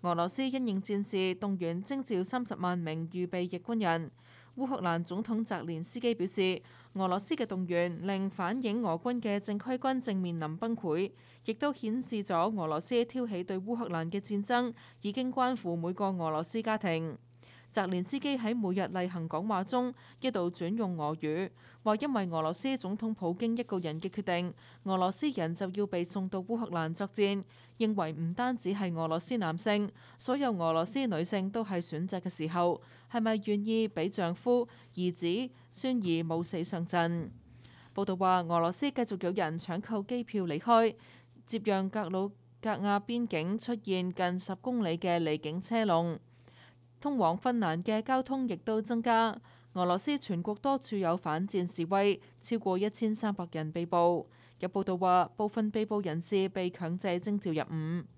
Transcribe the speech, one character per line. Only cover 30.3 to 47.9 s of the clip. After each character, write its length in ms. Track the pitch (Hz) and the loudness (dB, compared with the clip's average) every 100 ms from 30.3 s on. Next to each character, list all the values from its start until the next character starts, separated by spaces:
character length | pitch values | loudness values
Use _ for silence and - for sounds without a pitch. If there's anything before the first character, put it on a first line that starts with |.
| 262 | 0
有 160 | 277 | 2
俄 220 | 202 165 | 2 2
羅 120 | 160 175 | 2 2
斯 200 | 269 269 | 0 0
女 180 | 165 | 0
性 260 | 175 208 190 | 0 0 0
都 120 | 220 | -2
係 180 | 214 185 | -2 -2
選 260 | 170 156 185 | -2 -4 -2
擇 120 | 190 | -2
嘅 100 | 180 | -4
時 180 | - 156 | -4 -2
候， 340 | 175 175 165 - - - | 2 4 2 -4 -20 -6
係 100 | 240 | -2
咪 140 | 220 220 208 | 0 0 0
願 200 | 208 208 | 0 2
意 220 | 220 220 | 2 2
俾 220 | 214 170 | 0 -2
丈 240 | 196 175 | 0 -2
夫、 340 | 175 - 247 240 - - - | 0 2 2 2 -6 -16 -2
兒 180 | 180 | -2
子、 400 | 175 175 185 254 - - | 0 0 0 -2 -8 -20
孫 260 | - 262 254 | -6 -2 0
兒 260 | 190 165 | 2 2
冒 180 | 165 165 | 2 -2
死 220 | 175 180 | -2 -4
上 240 | 170 180 170 | -2 -2 0
陣？ 420 | 180 170 170 160 - - - - - - | 2 2 0 -4 -10 -20 -20 -20 -20 -12
報 120 | - 196 | -4 -2
道 100 | 185 | 2
話， 280 | 185 185 | 4 4
俄 160 | 170 170 | 4 4
羅 120 | 165 | 4
斯 180 | 180 285 | 2 -2
繼 120 | 262 | 0
續 220 | 233 196 180 | -2 0 -2
有 60 | |
人 280 | 196 165 165 | 0 0 -2
搶 200 | - 175 | -4 -6
購 200 | 208 226 | -2 -4
機 200 | 202 247 | -2 -4
票 220 | 240 214 180 | -2 -2 0
離 120 | 151 | -2
開， 380 | 208 233 226 214 - - - - - | 6 6 6 2 -16 -20 -20 -20 -8
接 140 | 226 | -4
壤 300 | 214 196 190 | 2 2 2
格 100 | 214 185 | -2 -2
魯 220 | 185 202 - - - | 0 -2 -4 -20 -8
格 80 | 220 | -2
亞 340 | 214 202 202 | 0 2 2
邊 240 | 202 240 233 | 2 -2 0
境 320 | 170 160 214 | 0 0 -2
出 160 | - 240 | -2 -4
現 280 | 208 185 180 | 0 0 0
近 280 | 185 180 180 | 0 0 0
十 160 | 180 190 | -4 -6
公 280 | - 247 | -2 0
里 140 | 196 165 | 0 0
嘅 240 | 185 175 | 2 2
離 160 | 160 151 | 2 0
境 240 | 156 165 | -2 -6
車 240 | - 233 220 | 0 0 4
龍。 340 | 165 170 160 - - - - - - _ _ | 4 4 -2 -8 -20 -20 -20 -20 -20 _ _
通 160 | 294 277 | -2 4
往 220 | 175 180 | 4 4
芬 220 | 254 240 | 2 2
蘭 240 | 190 160 | 2 2
嘅 180 | 185 | 0